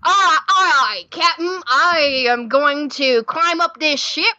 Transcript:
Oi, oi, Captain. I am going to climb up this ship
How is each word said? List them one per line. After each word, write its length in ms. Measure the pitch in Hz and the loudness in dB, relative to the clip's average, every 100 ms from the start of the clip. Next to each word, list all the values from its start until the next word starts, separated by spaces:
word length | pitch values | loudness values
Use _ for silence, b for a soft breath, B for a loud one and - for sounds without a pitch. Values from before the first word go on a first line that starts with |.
| - | 2
Oi, 60 | |
oi, 920 | 381 381 320 - 381 370 294 240 208 175 | 2 4 2 2 0 2 2 0 -2 -10
Captain. 500 | - 339 330 330 370 - | -2 -2 0 -4 -6 -2
I 560 | 262 330 339 285 269 254 | 0 2 2 0 0 0
am 200 | 240 240 | 0 0
going 400 | 262 294 285 294 | 0 2 0 -6
to 320 | - 277 247 | -4 0 0
climb 360 | 226 311 339 339 | 0 -2 -2 0
up 180 | 339 339 | -2 -2
this 220 | 311 285 | -2 -2
ship 340 | - - 370 | -4 -2 -2